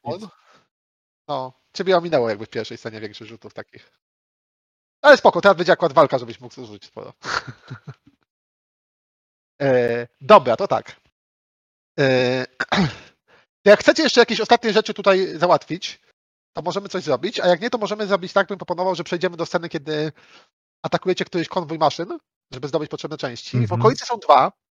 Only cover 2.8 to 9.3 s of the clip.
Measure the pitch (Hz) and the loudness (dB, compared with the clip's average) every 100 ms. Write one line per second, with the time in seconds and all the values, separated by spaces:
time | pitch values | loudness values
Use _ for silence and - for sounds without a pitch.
2.8 | 117 110 107 104 110 113 107 - 107 - | -12 -12 -14 -14 -20 -20 -20 -18 -18 -20
3.8 | _ _ _ _ _ _ _ _ _ _ | _ _ _ _ _ _ _ _ _ _
4.8 | _ _ 285 269 214 175 202 170 175 170 | _ _ 6 6 6 4 4 4 4 2
5.8 | 165 135 143 131 117 113 120 - 117 104 | 2 4 4 2 -6 -14 -18 -18 -18 -18
6.8 | - - 110 - - - - - - 123 | -20 -18 -18 -16 -10 -8 -10 -18 -18 -18
7.8 | - - _ _ _ _ _ _ _ _ | -18 -20 _ _ _ _ _ _ _ _
8.8 | _ _ _ _ _ | _ _ _ _ _